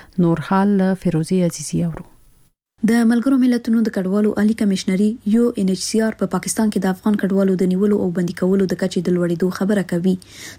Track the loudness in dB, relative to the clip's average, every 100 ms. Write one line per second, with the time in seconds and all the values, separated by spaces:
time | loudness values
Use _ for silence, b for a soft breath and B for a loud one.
0 | B 0 2 0 0 0 2 2 2 0
1 | -2 -2 0 0 0 -2 -6 -4 -4 -6
2 | -12 -20 -20 _ _ _ _ _ 0 2
3 | 4 2 2 2 2 2 0 0 0 -2
4 | -2 0 0 2 0 2 0 0 0 0
5 | 0 0 0 2 2 0 -2 -2 -2 -2
6 | -2 -2 -4 -4 -4 -2 0 0 -2 -2
7 | 0 0 0 0 2 2 0 2 2 0
8 | 0 -2 -4 -2 0 2 0 -2 -2 -2
9 | -2 0 0 0 -2 -2 -2 0 -2 -2
10 | 0 -2 B B B